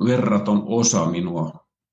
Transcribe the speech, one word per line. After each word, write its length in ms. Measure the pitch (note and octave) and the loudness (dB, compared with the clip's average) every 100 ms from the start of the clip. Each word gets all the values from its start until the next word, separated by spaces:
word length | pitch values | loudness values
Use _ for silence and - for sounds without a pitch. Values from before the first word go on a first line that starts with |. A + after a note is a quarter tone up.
| A#2 | 0
verraton 580 | B2 G#2+ G#2 G#2 G#2 - | 2 2 0 2 0 0
osa 400 | A#2 A#2 G2 E2 | 0 2 0 0
minua, 460 | E2+ F2+ E2+ D#2+ - _ _ _ | -2 -4 -4 -6 -10 _ _ _